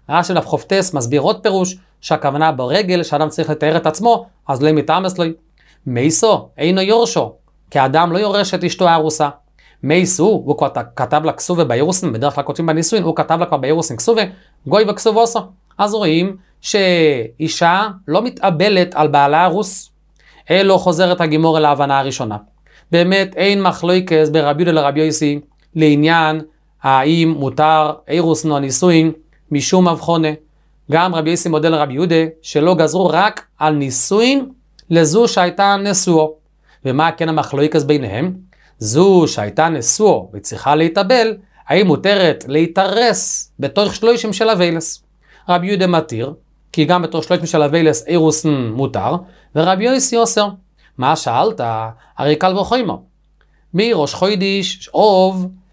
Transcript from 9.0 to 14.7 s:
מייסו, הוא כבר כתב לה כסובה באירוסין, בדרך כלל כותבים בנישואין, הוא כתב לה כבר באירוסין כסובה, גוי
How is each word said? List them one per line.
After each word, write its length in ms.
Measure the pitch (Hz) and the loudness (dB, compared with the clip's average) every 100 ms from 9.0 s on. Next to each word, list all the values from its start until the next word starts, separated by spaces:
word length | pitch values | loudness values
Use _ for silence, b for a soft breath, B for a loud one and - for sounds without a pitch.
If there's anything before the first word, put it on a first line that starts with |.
| 156 151 147 - _ _ b b | 0 -2 -4 -4 _ _ b b
מייסו, 420 | 131 165 185 - 180 | 0 0 0 2 2
הוא 320 | 190 131 143 | 0 -2 -2
כבר 120 | 143 135 117 - | -2 -4 -8 -8
כתב 260 | 135 151 156 | -2 -2 -2
לה 60 | |
כסובה 320 | - - 180 | -4 -4 -2
באירוסין, 500 | 147 117 151 185 170 | 0 0 0 -2 -4
בדרך 220 | 110 139 139 | -2 -2 -4
כלל 80 | |
כותבים 220 | 139 - 165 | -6 -4 -2
בנישואין, 380 | 160 165 220 | -2 0 -2
הוא 120 | 170 160 | -2 -2
כתב 240 | - 165 | -2 -2
לה 60 | 165 | 0
כבר 120 | 147 | -2
באירוסין 400 | 127 160 160 120 | 0 -2 -2 -4
כסובה, 240 | - 226 190 B B B | -2 0 -2 B B B
גוי 160 | 139 | -2